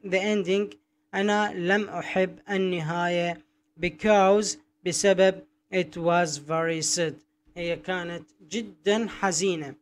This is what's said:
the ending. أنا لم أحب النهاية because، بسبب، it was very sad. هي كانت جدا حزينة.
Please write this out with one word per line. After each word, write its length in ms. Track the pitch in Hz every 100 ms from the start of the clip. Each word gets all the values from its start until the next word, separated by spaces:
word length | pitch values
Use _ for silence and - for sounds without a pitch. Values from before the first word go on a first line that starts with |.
| 196
the 80 | 185
ending. 560 | 202 208 175 196 202 - _ _ _
أنا 400 | 190 202 208 208 185
لم 340 | 175 202 202
أحب 500 | 175 - 185 190 190 -
النهاية 840 | 196 190 180 156 175 175 175 175 170 _ _ _ - 175
because، 720 | - 214 208 190 208 202 - _ _ 180
بسبب، 500 | 160 202 185 190 190 - _ _ 185
it 220 | 156 170
was 320 | 170 175 170 143
very 600 | 143 160 165 160 156 175
sad. 160 | 165 135 _ _ _ 175
هي 180 | 170 165
كانت 480 | 180 185 170 170 160 _ 165
جدا 580 | 202 208 - 196 214 214
حزينة. 680 | - 196 156 190 170 139 -